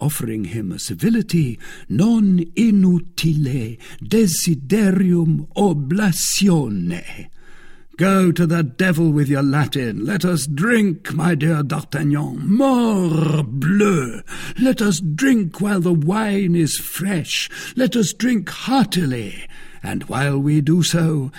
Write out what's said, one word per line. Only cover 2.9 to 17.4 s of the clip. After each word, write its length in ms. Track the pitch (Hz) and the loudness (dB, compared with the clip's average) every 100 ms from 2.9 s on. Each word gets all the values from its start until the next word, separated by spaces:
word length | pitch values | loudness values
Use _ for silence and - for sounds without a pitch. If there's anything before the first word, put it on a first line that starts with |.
| 175 - - 160 151 135 135 113 117 - - | 2 0 -2 0 0 0 -2 -6 -10 -16 -16
desiderium 1500 | - 220 214 156 - 156 135 208 202 185 185 175 165 151 151 | -2 2 2 2 0 -2 0 2 4 4 4 2 2 0 -2
oblatione. 1700 | - 202 151 135 185 208 - - - 196 170 127 101 87 87 - - - - - - - - - - | 0 0 0 -2 0 0 0 -2 0 2 2 0 -2 -4 -6 -8 -14 -14 -18 -18 -18 -18 -20 -14 -2
Go 340 | 185 190 180 | 2 4 4
to 140 | 165 175 | 2 2
the 160 | 170 | 2
devil 500 | 151 - 190 160 165 | 0 0 0 2 2
with 160 | 147 139 | 2 2
your 140 | 139 | 2
Latin. 600 | 143 139 139 139 120 101 120 | 2 2 0 0 -2 -4 -2
Let 180 | 196 | 0
us 220 | 180 170 135 | 0 0 -2
drink, 680 | 139 208 233 202 156 - | -2 2 4 2 0 -6
my 220 | 151 165 | -2 0
dear 280 | 165 151 160 | 2 2 0
D'Artagnan. 760 | 143 147 - 143 151 147 147 131 | -2 -4 -6 -4 0 0 -2 -4
Morbleu! 1800 | 156 214 269 254 233 202 180 156 156 151 135 135 147 202 202 175 123 107 - - - - | 0 2 4 4 2 2 2 2 2 0 0 -2 0 2 4 2 0 -6 -10 -12 -10 -2
Let 220 | 254 247 | 0 2
us 180 | 208 160 | 2 0
drink 640 | 175 151 269 240 180 - | -2 0 2 2 2 -2
while 200 | 202 202 | -2 0
the 120 | 170 | 2
wine 640 | 170 147 208 220 196 190 170 | 2 2 0 0 0 2 2
is 220 | 151 - | 0 -2
fresh. 720 | - - 185 190 131 - | -8 -6 -4 -4 -4 -6